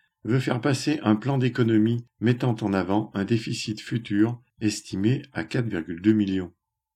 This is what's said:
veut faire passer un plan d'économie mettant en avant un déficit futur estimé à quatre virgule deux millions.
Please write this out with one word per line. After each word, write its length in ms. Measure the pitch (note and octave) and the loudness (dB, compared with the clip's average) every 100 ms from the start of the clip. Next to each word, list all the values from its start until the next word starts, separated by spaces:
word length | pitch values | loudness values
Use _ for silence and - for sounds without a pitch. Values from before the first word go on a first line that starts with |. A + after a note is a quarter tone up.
| _ _ | _ _
veut 160 | G#2+ C3 | -2 0
faire 220 | C3+ B2 | 0 0
passer 380 | C#3+ C3 - D3+ | 0 0 0 0
un 140 | G#2+ G#2 | 2 2
plan 200 | C3 C3+ | 2 0
d'économie 680 | B2 B2 A#2 A2 A2 A#2+ - _ | 0 2 2 4 2 0 -6 _
mettant 340 | A2 B2 C3 A#2 | 0 2 0 -2
en 120 | G#2 | 0
avant 380 | G2 F2 G#2 G#2+ | 0 0 0 -2
un 120 | G2 G2 | -4 0
déficit 560 | A#2 - A#2+ - G#2+ | 0 -2 -6 -6 -8
futur 600 | - B2 A#2+ G2+ A2+ A#2+ _ _ | -6 -6 -2 2 2 0 _ _
estimé 600 | G#2+ - - F#2+ G#2+ C3+ - | -4 -4 -6 0 0 0 -4
à 100 | F#2+ | -10
quatre 240 | D#2+ B2+ A#2 | -4 -4 -2
virgule 340 | F#2 D#2+ E2+ | -4 -6 0
deux 120 | G2+ | 4
millions. 400 | A2 G2 F#2+ F2+ - _ _ _ | 4 2 0 -4 -12 _ _ _